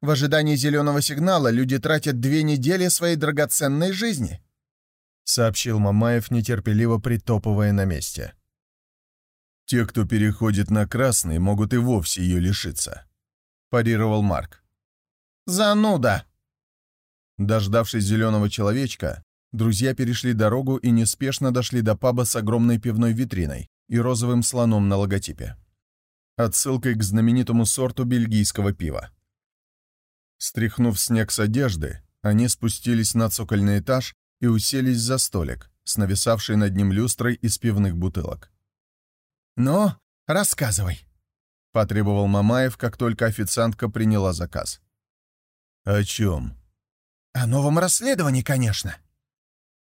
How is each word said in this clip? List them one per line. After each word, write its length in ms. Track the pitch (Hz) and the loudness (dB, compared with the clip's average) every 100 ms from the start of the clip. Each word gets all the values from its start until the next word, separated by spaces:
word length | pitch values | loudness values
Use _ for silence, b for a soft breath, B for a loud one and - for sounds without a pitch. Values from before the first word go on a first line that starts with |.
В 100 | 143 | -2
ожидании 460 | 147 143 151 151 147 | 0 2 2 2 0
зеленого 440 | 143 147 147 143 | 0 0 0 0
сигнала 480 | 143 143 175 180 131 | -2 -2 0 2 2
люди 300 | 117 131 135 | 2 2 0
тратят 420 | 156 156 151 127 | 0 0 0 -2
две 220 | 131 151 | 0 2
недели 460 | 151 147 127 185 180 | 2 0 0 0 0
своей 280 | - 170 165 | 0 0 0
драгоценной 760 | 147 143 147 - 143 143 180 | 0 0 0 0 0 0 -2
жизни», 500 | 190 226 170 107 - _ _ _ _ _ _ _ _ | -2 -4 -2 -4 -8 _ _ _ _ _ _ _ _
сообщил 540 | - - 113 104 123 110 | -4 0 0 0 -2 2
Мамаев, 520 | 101 104 117 117 110 | 2 4 2 2 0
нетерпеливо 680 | 120 110 117 113 104 117 113 | -2 0 -2 0 2 2 0
притопывая 720 | 123 117 - 107 110 104 104 | 0 -2 0 -2 0 2 2
на 120 | 101 | 2
месте. 500 | 98 76 - - 55 - _ _ _ _ _ _ _ _ _ _ _ _ - | 0 -2 -6 -10 -12 -14 _ _ _ _ _ _ _ _ _ _ _ _ -2
«Те, 200 | 123 110 | 0 0
кто 180 | - | -2
переходит 640 | 107 113 107 104 113 101 101 | 0 2 2 0 0 0 0
на 160 | 107 104 | 0 0
красный, 520 | 113 131 117 90 80 | 0 0 0 -2 0
могут 340 | 92 104 107 | 0 0 0
и 40 | 123 | 0
вовсе 460 | 123 113 80 - | 2 0 -2 -2
ее 180 | 90 90 | 0 0
лишиться», 640 | 90 98 87 76 - - - _ _ _ _ _ _ | 0 -2 -4 -8 -8 -10 -18 _ _ _ _ _ _
парировал 520 | 123 113 110 110 107 | -2 0 0 0 0
Марк. 400 | 101 78 - - _ _ _ _ _ _ _ _ - | 0 -2 -6 -14 _ _ _ _ _ _ _ _ -6
«Зануда!» 800 | 180 214 208 214 180 120 98 - _ _ _ _ _ _ _ _ _ _ - | 0 2 4 2 2 2 0 -4 _ _ _ _ _ _ _ _ _ _ -6
Дождавшись 680 | 101 110 98 113 110 117 | -2 0 0 0 0 -2
зеленого 460 | 101 110 110 107 104 | 0 2 2 2 0
человечка, 760 | - 104 117 131 - 76 - - _ _ | 0 -2 0 -4 -4 -8 -8 -14 _ _
друзья 420 | 113 113 101 131 | -2 0 0 0
перешли 400 | 131 120 120 123 | 0 -2 -2 -2
дорогу 420 | 113 107 120 135 131 | 2 2 2 0 0
и 140 | 120 | 2
неспешно 640 | 117 113 - 135 131 135 | 2 2 -2 -4 -2 -2
дошли 280 | 123 117 123 | 0 -2 0
до 160 | 113 107 | 0 2
паба 280 | 131 123 | 2 0
с 120 | 120 120 | 0 -2
огромной 420 | 107 117 117 117 | 0 2 4 2
пивной 360 | 117 110 117 | 0 0 2
витриной 540 | 113 127 95 78 64 - _ - | 0 -2 -2 -4 -4 -12 _ -4
и 100 | 113 | 0
розовым 440 | 120 123 120 120 | 0 0 0 0
слоном 460 | 117 123 117 110 101 | 0 0 2 4 2
на 80 | 98 | 2
логотипе. 600 | 98 98 - - 58 - _ _ _ _ _ _ _ - | 0 -2 -4 -10 -12 -14 _ _ _ _ _ _ _ -4
Отсылкой 580 | 117 - 147 131 127 | -2 0 -2 -2 0
к 80 | 113 | -2
знаменитому 640 | 101 104 113 123 123 117 110 | 0 2 4 2 2 0 0
сорту 380 | - 127 - | 0 -2 -2
бельгийского 680 | 123 123 113 110 104 - 101 | -2 0 2 2 0 0 -2
пива. 380 | 92 82 58 - _ _ _ _ _ _ _ _ _ _ _ _ - | -2 -4 -6 -10 _ _ _ _ _ _ _ _ _ _ _ _ -12
Стряхнув 600 | - - 110 - 120 104 | -8 -2 -2 0 0 0
снег 320 | - 113 107 | 0 0 0
с 80 | - | -2
одежды, 640 | 107 113 135 85 73 - - _ | 0 0 -2 -2 -6 -10 -18 _
они 280 | 104 107 120 | 0 2 2
спустились 640 | - 117 - - 117 107 | 0 -4 -4 -2 0 0
на 140 | 117 113 | 0 0
цокольный 520 | - 110 107 101 101 | -2 -2 0 2 0
этаж 340 | - 131 127 - _ _ | 0 0 -2 -10 _ _
и 60 | 120 | 0
уселись 520 | 113 - 135 131 123 | 2 0 0 0 0
за 180 | 113 131 | 0 -2
столик 520 | - 101 73 62 - _ | -2 -2 -4 -6 -14 _
с 120 | - - | -6 -2
нависавшей 600 | 98 101 - 113 - 107 | 0 0 0 0 0 2
над 200 | 104 95 | 2 2
ним 160 | 101 | 2
люстрой 420 | 98 120 - 117 | 2 0 -2 -2
из 240 | 120 117 - | -2 -2 -2
пивных 380 | 117 101 101 85 | 0 2 0 0
бутылок. 540 | 92 - - - - _ _ _ _ _ _ _ _ _ _ - | -2 -4 -6 -10 -14 _ _ _ _ _ _ _ _ _ _ -2
«Ну, 360 | 127 170 208 - _ _ - | 2 2 2 0 _ _ -2
рассказывай», 800 | 165 202 - 113 101 90 82 - _ _ _ _ _ _ | 0 0 -2 -2 -2 -2 -4 -10 _ _ _ _ _ _
потребовал 560 | 113 104 101 104 101 101 | -2 0 0 2 2 2
Мамаев, 480 | 101 101 123 131 - | 2 2 2 0 -2
как 200 | 120 - | -6 -2
только 300 | 117 110 113 | -2 0 -2
официантка 600 | 104 104 - 117 107 117 | -2 -4 0 -2 -2 -4
приняла 440 | 107 110 107 95 | 0 2 2 0
заказ. 480 | 85 87 - - - _ _ _ _ _ _ _ _ _ _ | -2 -6 -8 -8 -12 _ _ _ _ _ _ _ _ _ _
«О 180 | - 101 | -2 0
чем?» 520 | 101 - 107 82 64 - _ _ _ _ _ _ _ | 0 -2 -2 -2 -6 -12 _ _ _ _ _ _ _
«О 120 | 127 117 | -6 -2
новом 320 | 131 143 156 | 0 2 2
расследовании, 640 | 180 - 240 254 156 131 | 2 0 0 0 0 0
конечно». 540 | 117 135 120 101 98 - _ _ _ _ _ _ _ _ | 0 0 0 -2 -6 -12 _ _ _ _ _ _ _ _